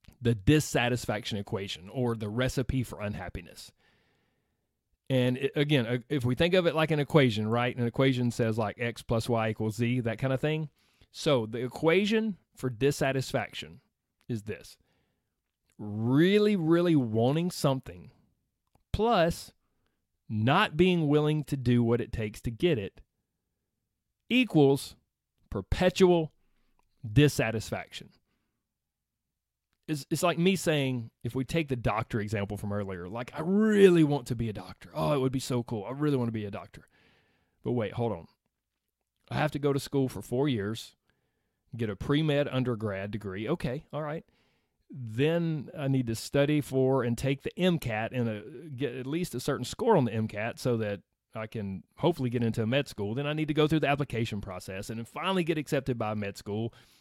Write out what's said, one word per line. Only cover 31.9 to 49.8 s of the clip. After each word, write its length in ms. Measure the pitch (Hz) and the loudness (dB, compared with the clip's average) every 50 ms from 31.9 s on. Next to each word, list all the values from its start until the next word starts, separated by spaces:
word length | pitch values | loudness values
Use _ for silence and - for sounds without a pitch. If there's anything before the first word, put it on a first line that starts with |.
| 104 110 110 - - 113 | 0 0 -2 -2 -4 -4
example 380 | 104 104 110 101 101 101 104 | -2 -2 -2 -2 -2 -4 -6
from 160 | 101 107 101 101 | -6 -6 -4 -4
earlier, 340 | 104 101 95 95 87 87 | -4 -4 -6 -8 -8 -8
like, 240 | 90 104 117 123 - - | -8 -10 -10 -10 -10 -8
"I 60 | - | -6
really 640 | 151 175 196 208 220 214 208 202 196 185 175 170 156 | -2 2 2 4 4 6 8 10 10 10 10 8 6
want 240 | 143 147 135 127 | 4 4 0 -2
to 80 | - 127 | -4 -4
be 140 | 113 117 110 | -4 -4 -4
a 40 | 98 | -6
doctor. 360 | 104 - - 98 - - - - | -8 -12 -14 -16 -18 -20 -10 -6
Oh, 180 | 151 160 156 147 | -2 0 0 0
it 60 | 135 | 2
would 120 | 131 135 | 0 0
be 80 | 127 131 | 0 -2
so 220 | - - 131 120 | -4 -2 -4 -4
cool. 240 | 120 - 120 104 95 | -4 -4 -6 -8 -6
I 60 | 110 | -8
really 240 | 131 143 151 151 143 | -6 -2 0 0 2
want 140 | 127 120 117 | 2 0 -2
to 40 | 110 | -4
be 120 | 110 104 | -4 -6
a 60 | 101 | -6
doctor." 360 | 101 92 82 - - - - _ _ _ _ _ _ _ _ _ _ _ _ _ _ _ _ | -8 -10 -12 -14 -20 -20 -20 _ _ _ _ _ _ _ _ _ _ _ _ _ _ _ _
But 100 | - 120 | -2 -2
wait, 200 | 120 107 95 - | -2 -2 -4 -4
hold 200 | 120 117 117 98 | -4 -4 -4 -4
on. 140 | 82 82 - _ _ _ _ _ _ _ _ _ _ _ _ _ _ _ _ _ _ _ _ | -6 -10 -16 _ _ _ _ _ _ _ _ _ _ _ _ _ _ _ _ _ _ _ _
I 60 | 123 | -4
have 160 | 127 151 151 | -2 -2 -2
to 80 | - 147 | -2 -2
go 140 | 143 143 139 | 0 0 0
to 60 | 139 | 0
school 300 | - - - 139 131 127 | -2 -2 -2 0 0 -2
for 120 | - 95 | -4 -8
four 260 | - - 120 127 143 151 | -8 -6 -2 -2 0 0
years, 460 | 127 104 98 104 117 113 - - _ _ _ _ _ _ _ _ _ _ _ _ _ _ _ _ - | 0 -2 -2 -4 -6 -8 -10 -16 _ _ _ _ _ _ _ _ _ _ _ _ _ _ _ _ -8
get 140 | 113 117 107 | -6 -6 -6
a 60 | 98 | -6
pre-med 520 | - - - 143 151 160 151 143 143 147 | -6 -2 -2 0 0 2 0 0 0 0
undergrad 640 | - 131 131 123 123 120 104 110 104 95 95 98 107 | -2 -2 -2 -2 -2 -2 -2 -4 -6 -4 -6 -6 -6
degree. 360 | 107 107 107 98 92 101 110 | -8 -8 -8 -8 -8 -6 -4
Okay, 380 | 117 170 - - 139 123 151 - _ | -4 -4 -4 -4 -6 -6 -8 -10 _
all 100 | - 147 | -10 -8
right. 240 | 156 147 156 170 - _ _ _ _ _ _ _ _ _ _ _ _ _ | -8 -8 -8 -10 -12 _ _ _ _ _ _ _ _ _ _ _ _ _
Then 800 | 247 135 123 110 107 123 143 160 170 170 170 165 156 151 - - - | -14 -12 -12 -6 -2 0 0 2 2 0 0 0 -2 -4 -6 -10 -10
I 100 | 151 143 | -6 -2
need 200 | 139 135 131 123 | 0 0 0 0
to 80 | 113 113 | -2 -4
study 440 | - - - - 139 143 143 151 147 | -6 -6 -2 2 2 4 4 2 0
for 420 | 139 - 131 131 131 131 135 131 117 | 0 0 0 2 2 4 4 2 2
and 140 | 120 117 | 0 -2
take 260 | - - 135 143 - - | 0 0 -2 -2 -2 -4
the 140 | - - | -8 -4
M 220 | - 175 185 170 151 | 0 2 2 2 2
cat 320 | - 120 110 107 113 - | 0 -4 -4 -2 -4 -4
and, 160 | - 127 117 | -2 -2 -2
uh, 140 | 113 107 104 - - 156 117 165 156 135 | -2 -2 -6 -8 -12 -16 -16 -14 -14 -8
get 200 | 120 143 131 127 | -6 -6 -4 -4
at 120 | 131 123 | -6 -6
least 280 | 135 151 175 185 - - | -4 -4 -2 -4 -4 -6
a 40 | 127 | -4
certain 240 | - - 135 104 127 | -2 -2 -2 -2 -4
score 320 | - - - | -6 -6 -2